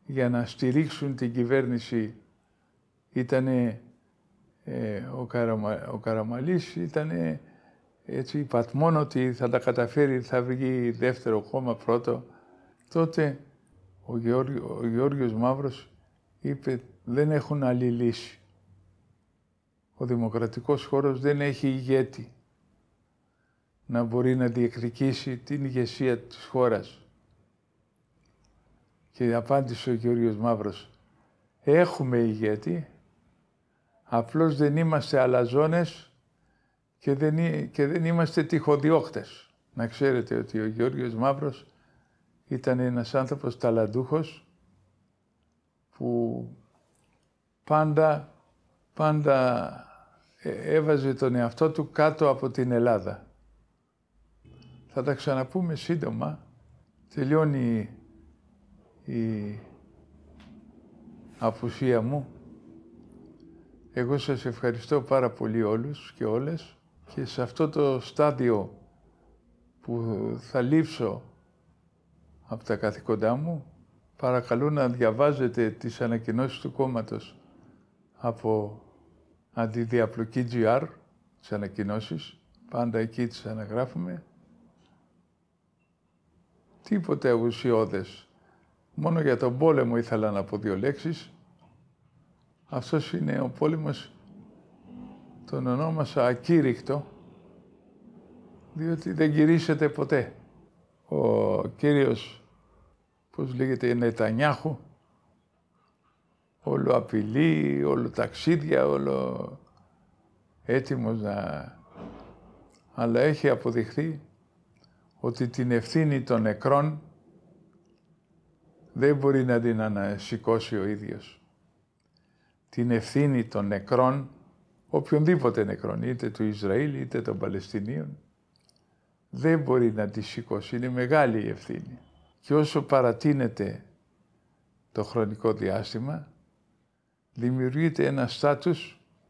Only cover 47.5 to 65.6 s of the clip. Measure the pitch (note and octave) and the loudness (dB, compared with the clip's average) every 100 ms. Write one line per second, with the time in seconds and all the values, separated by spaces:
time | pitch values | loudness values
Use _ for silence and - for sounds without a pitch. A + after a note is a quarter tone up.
47.5 | _ - D#3 D#3 D3+ D#3 D3 - _ _ | _ 2 2 4 4 4 2 -4 _ _
48.5 | _ _ _ _ - D#3 D3+ D3 C3+ B2+ | _ _ _ _ 0 2 2 4 4 4
49.5 | A#2 D#2+ - - - - _ _ _ - | 0 -4 -10 -18 -20 -20 _ _ _ -8
50.5 | G#2 D3+ D#3 D#3 D3 C3+ C3 C3 B2 A#2 | -6 0 2 4 2 2 0 0 2 0
51.5 | - D#3+ D#3+ C#3 - D#3 D#3 D3 C3+ C3+ | 2 0 0 -2 2 2 4 2 2 -2
52.5 | B2+ B2 A#2+ A#2+ G#2+ F#2 G#2+ - _ _ | -2 0 2 4 2 -2 -10 -16 _ _
53.5 | _ _ _ _ _ _ _ _ _ - | _ _ _ _ _ _ _ _ _ -20
54.5 | - - - - C3+ C3+ C3 D3+ C3 B2+ | -20 -20 -20 -8 -2 -2 0 0 -2 -2
55.5 | F#3 F3 D3 - E3 C#3 A2+ D3+ D#3 - | -4 -4 -4 -4 -2 -2 -4 -4 -6 -14
56.5 | _ _ - _ _ _ D3 C3+ D#3+ D#3 | _ _ -20 _ _ _ -4 2 4 4
57.5 | C3+ A#2+ A2 G2+ - - - - _ _ | 2 0 0 -4 -12 -20 -20 -20 _ _
58.5 | _ _ - _ _ - A#2+ A2+ G#2+ G#2 | _ _ -20 _ _ -8 -4 -2 -4 -6
59.5 | G#2+ - - - - - - - - - | -10 -16 -20 -20 -20 -20 -20 -20 -20 -20
60.5 | - - - - - - - - - A#2 | -20 -20 -20 -20 -20 -20 -20 -20 -6 -4
61.5 | A2 A#2+ - B2+ A#2 A#2+ D3 C3 - - | -4 -6 -2 0 2 0 -4 -6 -16 -20
62.5 | - - - - - - - - - - | -20 -20 -20 -20 -20 -20 -20 -20 -20 -20
63.5 | - - - - B2+ B2 C#3 D3 B2+ B2+ | -20 -20 -20 -8 -4 -2 -2 -2 -4 -6
64.5 | A2 B2 A#2 - D3 B2 C3+ A#2+ A#2 A2+ | -4 -2 -2 -2 -2 2 2 2 -2 -2
65.5 | A2+ | 0